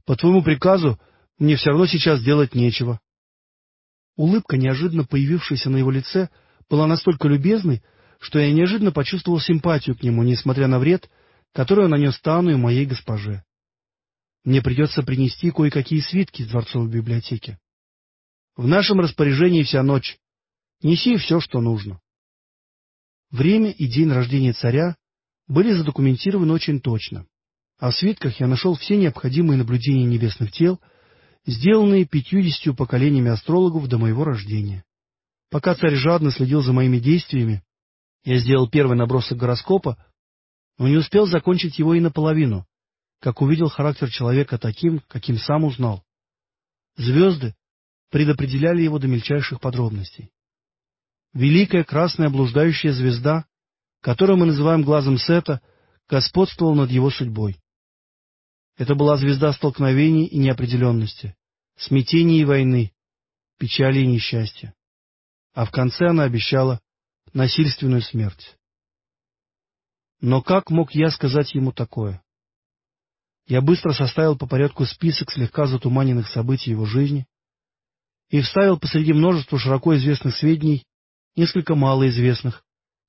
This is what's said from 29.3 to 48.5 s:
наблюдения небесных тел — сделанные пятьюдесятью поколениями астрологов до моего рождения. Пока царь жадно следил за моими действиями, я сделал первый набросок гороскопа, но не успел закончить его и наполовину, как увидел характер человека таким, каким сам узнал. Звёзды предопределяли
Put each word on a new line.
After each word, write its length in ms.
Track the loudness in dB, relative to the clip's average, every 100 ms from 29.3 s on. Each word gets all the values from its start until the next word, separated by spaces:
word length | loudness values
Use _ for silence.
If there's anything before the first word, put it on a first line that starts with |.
| 0 2 2
наблюдения 460 | 0 -2 0 0 2
небесных 460 | 0 -2 -4 -8
тел — 280 | 0 0 0 _ _ _ _ _ _ -8
сделанные 600 | -2 2 4 4 4 2
пятьюдесятью 720 | -2 0 0 0 -2 -4 -2
поколениями 560 | -2 0 2 2 2
астрологов 560 | -2 0 2 2 0 -2
до 100 | 0
моего 260 | 0 0
рождения. 600 | -2 -4 -6 -6 -6 -8 -14 _ _ _ _ _ -8
Пока 260 | -4 -2 0
царь 200 | 0 0
жадно 360 | 2 2 0
следил 300 | 0 0 0
за 120 | 2
моими 260 | 2 2 2
действиями, 640 | 2 0 0 -4 -2 -4 _ _ _ _ _ _
я 140 | -2 -2
сделал 320 | 2 2 2
первый 280 | 2 2 2
набросок 400 | 0 -2 -2 -4
гороскопа, 600 | -2 -2 0 -2 -2 -8 _ _ _ _ _ _ _ -4
но 100 | 2
не 100 | 2
успел 280 | 2 2 2
закончить 540 | 0 0 0 -2 -2
его 140 | 0
и 60 | 2
наполовину, 680 | 0 0 0 2 0 -2 -8 _ _ _ _ _
как 220 | -6 -2
увидел 280 | 0 2 0
характер 400 | 0 -4 -2 -6
человека 480 | -4 -2 0 -2 -4
таким, 440 | -6 -2 -4 -4 _
каким 300 | -12 -6 -6
сам 260 | -2 0 0
узнал. 380 | -2 -4 -6 _ _ _ _ _ _ _ _ _ -8
Звёзды 580 | 0 2 2 2 -6 -10 _ _ _ _ _
предопределяли 720 | 0 0 0 -2